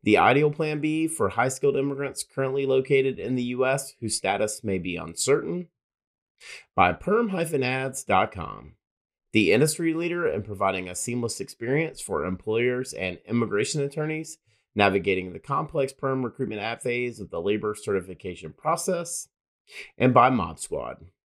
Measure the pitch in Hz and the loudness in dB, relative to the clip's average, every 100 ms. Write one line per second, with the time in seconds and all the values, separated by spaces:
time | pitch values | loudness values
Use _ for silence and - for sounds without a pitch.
0 | - 101 95 135 151 147 156 151 156 156 | 6 6 8 6 2 0 -4 -2 -2 0
1 | 160 160 98 117 127 131 143 135 139 139 | -2 0 0 2 0 2 2 4 2 -4
2 | 139 - - - 135 135 135 131 131 139 | -6 -8 -8 -4 -2 0 2 2 4 4
3 | 135 131 117 127 123 123 131 143 - - | 4 0 -2 -2 0 0 2 0 -4 -8
4 | 110 - 95 98 104 - 104 95 87 85 | -6 -2 0 0 0 -2 -2 -2 -2 -6
5 | 82 85 - 151 160 175 170 _ _ _ | -8 -4 2 2 2 -6 -8 _ _ _
6 | _ _ _ _ - - _ - 90 87 | _ _ _ _ -20 -20 _ 2 2 2
7 | - 208 233 185 165 147 127 131 131 127 | 0 0 0 -2 -2 0 0 -2 -4 -8
8 | - 95 104 92 69 50 69 _ _ _ | 2 2 2 -4 -10 -12 -18 _ _ _
9 | _ _ _ - 90 107 156 151 165 160 | _ _ _ 4 6 6 4 2 -2 0
10 | 170 175 165 78 104 98 98 95 92 90 | -2 -2 -2 -2 -6 -2 0 0 -6 -6
11 | - 120 117 - 98 - 117 143 160 - | -4 -4 -4 -6 -10 -8 -2 -2 -2 -8
12 | - 82 82 95 - 110 123 123 127 - | -6 -4 -2 -4 -2 0 0 0 -6 -6
13 | 92 87 - 117 113 101 127 151 143 156 | -6 -8 -2 0 0 0 0 -2 -4 -4
14 | 151 156 160 - _ _ _ - 101 98 | -6 -6 -10 -16 _ _ _ 2 4 4
15 | 95 92 92 90 - 139 156 160 135 - | 2 0 -2 -12 -4 -4 -2 -2 -4 -2
16 | 135 131 120 - 120 107 107 117 127 120 | -4 -2 -4 -4 -6 -4 -6 -4 -2 -2
17 | 123 110 95 87 90 104 104 107 - 98 | -2 -6 -8 -2 0 0 0 -4 -2 -2
18 | 90 87 95 87 80 - 151 165 - 175 | -2 -10 -10 -10 -12 -6 -2 -2 0 -2
19 | 170 - - _ _ _ _ - - _ | -4 -10 -12 _ _ _ _ -18 -18 _
20 | 127 123 127 123 82 82 - 73 60 65 | 6 8 6 4 -2 -6 -8 -6 -6 -12
21 | 85 _ | -18 _